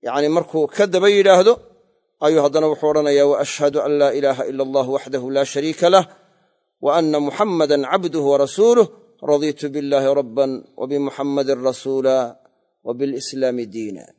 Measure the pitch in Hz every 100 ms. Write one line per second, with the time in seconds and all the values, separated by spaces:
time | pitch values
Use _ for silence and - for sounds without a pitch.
0 | 120 131 147 165 160 156 151 - 202 185
1 | 196 202 196 185 190 240 - _ _ _
2 | _ _ 151 160 143 147 156 151 151 151
3 | 147 143 143 143 143 - 147 143 127 147
4 | 143 127 139 127 - 135 135 135 127 139
5 | 131 135 123 135 139 139 151 156 170 190
6 | 175 - _ _ _ _ _ _ 135 156
7 | 160 151 147 143 214 175 151 147 131 180
8 | 175 160 143 139 139 - 220 240 202 -
9 | _ _ 143 147 151 147 147 143 143 139
10 | 135 139 127 113 135 127 - - 127 143
11 | 139 - 143 143 135 131 131 123 135 135
12 | 131 131 120 113 _ _ _ _ 117 123
13 | 139 131 135 135 131 123 117 104 110 92
14 | 64